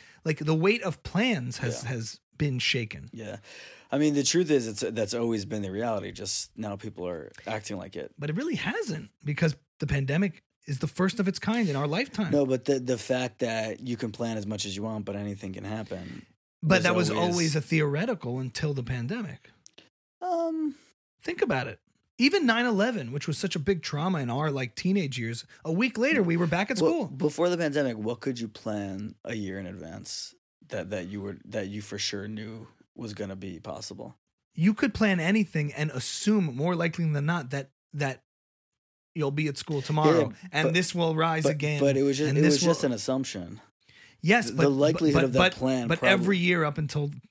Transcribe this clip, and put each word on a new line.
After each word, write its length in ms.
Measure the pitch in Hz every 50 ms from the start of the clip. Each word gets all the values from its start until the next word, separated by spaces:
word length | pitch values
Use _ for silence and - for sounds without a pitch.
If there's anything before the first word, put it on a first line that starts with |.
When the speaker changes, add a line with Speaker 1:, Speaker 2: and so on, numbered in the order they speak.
| - - - _ -
Speaker 1:
like, 140 | 165 156 -
the 140 | 156 156 160
weight 280 | 156 165 202 226 240
of 200 | 196 190 147 - -
plans 520 | - - 185 233 262 220 147 123 123 120
has, 260 | - - 120 117 - -
Speaker 2:
Yeah. 40 | 117
Speaker 1:
has 320 | 131 117 113 107 - - _ _ _
been 220 | - 151 147 131 123
shaken. 500 | - - - 127 113 104 - 71 69 - -
Speaker 2:
Yeah. 240 | 113 110 101 101 104 - - - - - - - - - -
I 60 | -
mean, 160 | 139 151 151
the 120 | 143 143 135
truth 260 | - - 170 185 151
is, 160 | 151 135 117 113
it's, 120 | 104 - 127
that's 280 | - 117 110 110 104 120
always 320 | 117 117 117 117 107 98
been 160 | 104 110 107
the 100 | 101 95
reality. 400 | 95 104 117 120 110 101 98 98
Just 380 | 95 98 101 95 - - - - - -
now 180 | 110 104 101
people 320 | 101 - 110 - - 90 90
are 240 | 87 80 67 - - - -
acting 320 | - 113 110 107 - 104 90
like 180 | - - -
it. 160 | 85 - - _ -
Speaker 1:
But 100 | 143 151
it 80 | 151
really 200 | 196 285 349 277
hasn't, 520 | - - - 262 466 415 254 156 156 107 - _ _ -
because 320 | 143 147 - 170 156 - - _ _ _ -
the 60 | 156
pandemic 560 | 143 143 139 135 131 143 170 202 185 - - _ _ _ _ -
is 140 | - 147 127
the 60 | -
first 320 | 151 - - 185 190 - 233
of 100 | 190 190
its 100 | 190 -
kind 280 | - 208 220 240 226 170
in 60 | 139
our 100 | 135 147
lifetime. 440 | 147 151 196 269 269 - - 208 160
Speaker 2:
No, 140 | - 147 139
but 220 | 131 131 127 -
the, 120 | - 139 131
the 200 | 123 123 127 113
fact 400 | - - 127 127 123 120 - -
that 420 | 127 117 113 113 110 110 101 - 127 123
you 80 | 120
can 160 | 110 127 113
plan 240 | 104 - 117 117 113
as 100 | 107 101
much 200 | 104 107 98 -
as 100 | 101 95
you 60 | 98
want, 240 | 104 110 110 107 104
but 100 | 101 101
anything 380 | 101 104 104 101 101 - 98 92
can 100 | 98 98
happen 600 | 101 107 113 107 - 98 90 90 - - - - _ _ _ _ _ _ - -
Speaker 1:
But 120 | 156 185
Speaker 2:
was 60 | 180 170
Speaker 1:
that 100 | 175 175
was 160 | 180 175 156
Speaker 2:
always 200 | - - 170 175
Speaker 1:
always 240 | 175 175 165 160 143
a 40 | 156
theoretical 760 | - - 165 156 151 147 139 147 202 254 226 165 - 123 120 131
until 340 | 131 127 - - 160 151
the 120 | 143 135 120
pandemic. 680 | 117 127 123 117 135 202 247 214 143 117 - _ - _ _ - - _ - - _ _ _ _ _ _ -
Speaker 2:
Um, 560 | 349 370 349 339 339 330 320 320 311 302 294 - - _ _ _ _ _ _ _
Speaker 1:
Think 200 | - - 349 -
about 240 | 415 247 160 131 131
it. 120 | - - - _ _ _ _ _ _ _ -
Even 280 | 240 285 381 403 311
nine 200 | 233 226 233 240
eleven, 440 | 247 220 190 208 247 247 190 127 117
which 140 | 131 143 -
was 120 | - 151 -
such 180 | - 185 -
a 20 | 175
big 240 | 139 202 196 165
trauma 360 | - - - 143 160 185 190 156
in 120 | 135 120
our, 200 | 120 135 156 156
like, 240 | 139 135 131 113 -
teenage 440 | - - 180 190 202 170 131 120 127
years, 260 | 113 113 117 - - - - - -
a 80 | 160
week 240 | 165 185 247 254 - 220
later 240 | 233 285 320 269
we 140 | 190 170 170
were 100 | 170 175
back 240 | 160 170 175 202 -
at 100 | 262 -
Speaker 2:
Well, 100 | 156 -
Speaker 1:
school. 120 | 339 330 226
Speaker 2:
before 420 | 143 135 131 143 151 147 - 170 180
the 80 | 180
pandemic, 400 | 170 170 151 139 151 143 127 113
what 240 | 107 107 110 120 -
could 180 | - 135 127 120
you 100 | 117 104
plan 680 | - - - 113 104 104 101 98 95 98 104 - - _ -
a 100 | - 120
year 240 | 110 101 95 92 98
in 80 | 95
advance 680 | 92 95 90 82 80 87 104 - - - - - - - _ _ _ _ _ _ -
that, 220 | - 101 85 92
that 180 | 104 95 87 90
you 120 | 104 101
were, 180 | 95 101 - - -
that 220 | - 113 110 98 98
you 120 | 101 107
for 160 | 101 - 107 101
sure 300 | - - - 101 101 110
knew 400 | 110 107 110 107 110 110 110 - _ _ _ _ -
was 200 | - 120 107 104
gonna 220 | 104 104 95 95
be 220 | 95 98 95 87 82
possible? 580 | - - 76 - - - 85 - - - - _ _ _ _ _ _ _ -
Speaker 1:
You 200 | - 165 208 214
could 200 | - - 262 -
plan 240 | - 220 208 190 175
anything 520 | 156 175 202 220 202 - - 160 147 147
and 180 | - 147 151 156
assume 640 | - 131 - - - - - 208 220 208 180 151 120
more 200 | 127 147 175 180
likely 340 | 165 170 165 165 - 170 156
than 140 | 147 143 143
not 240 | 156 175 175 139 127
that, 200 | 139 139 135 - _ _ _ _ -
that 280 | 143 151 135 127 - _ _ _ _ _ _ _ _ _ _ _ _ _ _ _ _ _ _ -
you'll 160 | 165 147 139
be 180 | 143 147 156 147
at 80 | 139 -
school 240 | - - 156 139
tomorrow 460 | 135 - 156 151 151 151 165 170 147 127
Speaker 2:
Yeah, 180 | - - - -
Speaker 1:
and 160 | - 151 156 175
Speaker 2:
but, 60 | 165
Speaker 1:
this 200 | 180 180 - -
will 200 | 175 170 165 160
rise 280 | 156 160 165 160 160 151
Speaker 2:
but, 80 | -
Speaker 1:
again 280 | 151 147 147 151 151 143
Speaker 2:
but 160 | 139 139 135
it 60 | 135
was 140 | 139 139 135 135
just, 100 | 151 147
Speaker 1:
and 80 | 135 151
Speaker 2:
it 40 |
Speaker 1:
this 120 | 156 156 147
Speaker 2:
was 80 | 135
just 200 | 175 170 165 -
Speaker 1:
will 40 | - 135
Speaker 2:
an 20 |
assumption. 680 | 120 104 - - 131 135 131 - - 98 87 85 - 113 - _ _ _ _ _ - - - - _ - -
Speaker 1:
Yes, 260 | 160 220 240 - 117
Speaker 2:
the, 60 | 107
Speaker 1:
but, 60 | 147
Speaker 2:
the 60 | 160 147
likelihood 440 | 139 135 143 156 160 - 165 151 143 139
Speaker 1:
but, 20 | 135
Speaker 2:
of 80 | 131
that 60 | 131 131
Speaker 1:
but, 140 | 180 185 -
Speaker 2:
plan 340 | - 127 131 131 127 120 113
Speaker 1:
but 100 | 165 -
Speaker 2:
probably 140 | 127 -
Speaker 1:
every 260 | 190 190 170 190 196 180
year 240 | 175 180 180 170 156
up 140 | 151 143 160
until 320 | 156 135 - 151 147 143 143 - - -